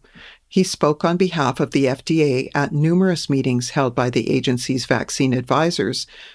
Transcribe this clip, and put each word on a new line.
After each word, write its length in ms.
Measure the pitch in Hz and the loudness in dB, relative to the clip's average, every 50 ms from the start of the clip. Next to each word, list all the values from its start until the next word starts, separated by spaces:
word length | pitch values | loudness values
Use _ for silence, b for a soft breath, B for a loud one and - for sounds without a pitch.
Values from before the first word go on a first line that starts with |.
| B B B B B B B B B _ | B B B B B B B B B _
He 120 | - 190 185 | 0 0 0
spoke 420 | - - - 156 147 151 - - | 0 0 0 0 0 2 0 0
on 100 | 170 175 | 0 0
behalf 440 | 175 190 180 165 160 139 123 120 - | 0 0 0 0 0 -2 0 0 -2
of 120 | 151 127 | -2 0
the 160 | - 143 135 | 0 2 2
F 160 | 127 123 - - | 0 0 -2 -2
D 200 | - 160 165 151 | 0 2 2 2
A 260 | 143 127 127 135 - - | 2 2 0 -2 -2 -2
at 180 | 143 143 139 160 | -2 -2 -2 0
numerous 560 | 147 151 160 175 180 190 190 175 156 - - | 0 2 2 4 4 4 2 0 0 -2 -2
meetings 420 | 143 135 123 131 123 120 120 - | 0 0 0 0 0 -2 -2 -2
held 220 | - 151 135 123 123 | -2 -2 -2 0 0
by 160 | - 123 127 | -2 -2 0
the 220 | 123 123 113 - | 0 0 0 0
agency's 560 | - 131 - 139 123 123 - - 131 123 - | 0 0 0 0 -2 -2 -2 -2 -4 -2 -2
vaccine 440 | - 131 110 - - - - 139 131 | -2 -2 -2 -2 -4 -2 -2 0 0
advisors, 760 | 123 127 127 - 131 143 160 170 170 - 98 101 131 - - B B B B B | 0 0 0 0 0 2 2 0 0 0 -2 -2 -2 -4 -8 B B B B B